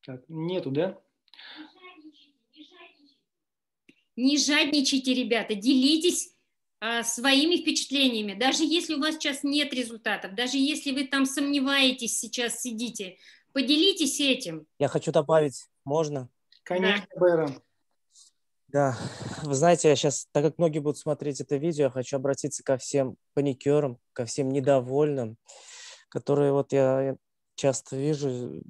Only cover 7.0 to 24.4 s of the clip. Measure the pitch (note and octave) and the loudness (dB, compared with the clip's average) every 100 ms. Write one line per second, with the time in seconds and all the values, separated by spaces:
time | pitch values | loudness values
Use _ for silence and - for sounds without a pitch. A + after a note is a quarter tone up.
7 | A3+ - B3+ C4+ D#4 F4 D#4 C4+ - C4+ | -4 -2 4 4 4 2 0 -2 -2 2
8 | C4 A3+ G#3 F#3+ B3+ C#4+ D#4 E4 - D4+ | 2 2 -6 -2 0 2 0 0 -2 -2
9 | D#4 D#4 D4+ C4+ C#4+ C#4+ C#4+ B3+ A3+ A3+ | -2 -2 -6 -4 -2 0 0 -4 -6 -6
10 | A3 G3 F#3+ G3 B3+ C4+ C4+ C#4+ C#4+ C4 | -4 -4 -6 -6 -2 0 0 0 -4 -4
11 | C4+ C#4 C4+ - C#4+ C#4+ C4 C#4 C4 B3+ | -2 0 0 0 -2 0 0 4 4 2
12 | A3+ - A3+ - A#3+ A3 B3+ A3 A#3 - | -4 -4 -6 -4 -4 -4 -8 -6 -8 -8
13 | F#3 F3+ - - _ C#4 A#3+ D4+ F#4+ F4+ | -12 -14 -20 -20 _ -4 2 4 4 2
14 | D4+ - C#4 B3+ F3 D#3+ - _ C#3 D#3 | -2 0 0 0 -4 -10 -14 _ -2 0
15 | E3 D#3+ D3 D#3+ D3 - - _ - D3 | 0 0 4 4 2 -4 -20 _ -4 -2
16 | D3+ C#3+ B2 _ _ _ - F3+ F#3+ G3+ | 0 -4 -8 _ _ _ -6 0 2 0
17 | F#3+ - F3+ E3+ D3+ C3 _ _ _ _ | -4 2 4 4 0 -6 _ _ _ _
18 | _ _ - _ _ _ _ C#3 C#3 A#2 | _ _ -20 _ _ _ _ 0 0 -2
19 | - - - - D3+ C3+ E3+ F3 D#3 C#3 | -8 -10 -12 -10 -4 2 4 6 6 4
20 | D3+ - - D3 D3+ - E3+ D#3 D3 C#3 | 2 -2 -2 0 0 2 0 0 -4 -4
21 | - D3 D3 C3+ - C#3+ D#3+ D3 C#3 C3 | -4 -4 -4 -6 -4 -2 -2 0 0 0
22 | B2 C#3 C3+ C#3 C#3+ - - C3 - C#3+ | -4 -2 0 -2 -4 -6 -2 -2 0 0
23 | C3 - _ - C#3+ B2+ C#3+ D3 C#3+ A#2+ | 0 -4 _ -2 -2 0 2 2 2 -6
24 | _ - A#2 - | _ -10 -6 -2